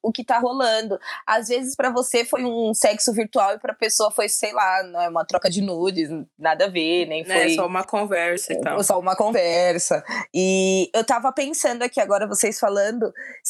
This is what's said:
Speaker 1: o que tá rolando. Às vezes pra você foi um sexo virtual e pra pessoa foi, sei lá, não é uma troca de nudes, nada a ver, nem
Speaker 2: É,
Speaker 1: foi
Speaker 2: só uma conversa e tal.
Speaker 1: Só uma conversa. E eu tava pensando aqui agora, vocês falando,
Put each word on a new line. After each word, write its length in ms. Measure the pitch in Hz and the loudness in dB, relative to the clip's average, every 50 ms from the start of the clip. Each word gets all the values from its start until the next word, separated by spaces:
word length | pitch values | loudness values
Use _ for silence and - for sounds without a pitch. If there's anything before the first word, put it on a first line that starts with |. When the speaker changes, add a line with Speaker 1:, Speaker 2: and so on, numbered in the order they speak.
Speaker 1:
o 100 | - 226 | -4 -4
que 120 | - - 233 | -4 -4 -2
tá 160 | - 240 240 | 0 0 2
rolando. 580 | 247 240 254 269 254 226 220 220 220 220 196 - - - - - - - | 2 0 0 0 2 2 2 0 0 -2 -6 -6 -6 -10 -12 -8 -2 0
Às 200 | 220 220 220 226 | 0 0 0 0
vezes 260 | 247 247 262 254 269 | -2 -2 -2 -2 -2
pra 160 | - 254 254 | -2 0 0
você 340 | 240 247 254 - - 233 233 | 0 0 0 2 2 0 2
foi 180 | 240 302 262 254 | 0 0 -2 -2
um 300 | 247 233 233 226 220 220 | -2 -2 0 0 0 2
sexo 400 | - - 214 214 226 - 247 208 | 4 4 2 2 2 0 0 0
virtual 400 | 226 220 208 - 240 196 196 208 | 0 -2 0 2 2 2 2 0
e 60 | 220 | -2
pra 160 | - - 220 | -6 -8 -4
pessoa 340 | - 220 214 - - 220 214 | -2 -2 0 2 2 2 2
foi, 180 | - - 208 208 | 2 0 0 0
sei 240 | - - - 208 | 0 -2 -2 -2
lá, 300 | 214 - 202 185 185 190 | 0 2 2 2 2 0
não 180 | 185 180 175 175 | -2 -2 -2 -2
é 80 | 175 170 | -2 0
uma 140 | 165 165 156 | 0 -2 0
troca 240 | - - 180 - 185 | 0 0 0 2 0
de 140 | 170 202 | 0 0
nudes, 480 | 202 190 175 170 180 196 185 170 160 143 165 156 147 - _ - | 0 -2 -2 0 0 0 0 0 -2 -2 -4 -8 -10 -12 _ -4
nada 260 | 151 160 160 160 190 | -2 0 2 2 2
a 40 | 202 | 0
ver, 360 | 180 170 160 160 170 175 170 | 2 0 0 0 0 0 0
nem 160 | 156 156 160 | -2 -4 -6
Speaker 2:
É, 40 | 160 | -4
Speaker 1:
foi 240 | 185 185 - 156 165 165 | 0 0 2 2 2 2
Speaker 2:
só 140 | 202 180 175 | 0 0 0
uma 160 | 185 185 190 | -2 -4 -4
conversa 680 | - - 202 208 202 190 170 170 175 175 185 - - | -2 -2 -4 -2 -2 -2 0 0 0 -2 -4 -4 -4
e 100 | - - | -4 -4
tal. 220 | 165 156 143 208 202 | -4 -2 -2 0 2
Speaker 1:
Só 160 | - 196 - | 2 2 2
uma 160 | 180 185 190 | 0 0 0
conversa. 880 | - 214 214 233 202 175 170 165 175 180 180 165 175 - - 160 147 - - - - - - - | 2 2 2 2 2 2 2 2 2 2 2 2 0 0 -2 -2 -2 -2 -6 -8 -8 -8 -4 -2
E 560 | 185 185 185 190 190 190 190 190 190 180 - | 0 2 2 4 4 4 2 2 2 0 0
eu 140 | - 226 220 | 0 0 0
tava 260 | - 247 233 220 269 | 2 0 0 0 0
pensando 520 | 262 302 277 277 320 - - 254 240 233 247 | 0 -2 -2 -2 -2 0 0 0 0 -2 -4
aqui 180 | 240 - 269 | -2 -2 -2
agora, 260 | 202 165 202 196 214 202 | 0 2 2 0 0 -2
vocês 320 | 202 - - 214 214 - | -2 0 0 0 0 0
falando, 540 | 240 202 202 202 196 220 233 240 220 - - - - - - - - | 0 0 2 2 0 0 0 -2 -2 -4 -4 -8 -14 -16 -16 -10 -6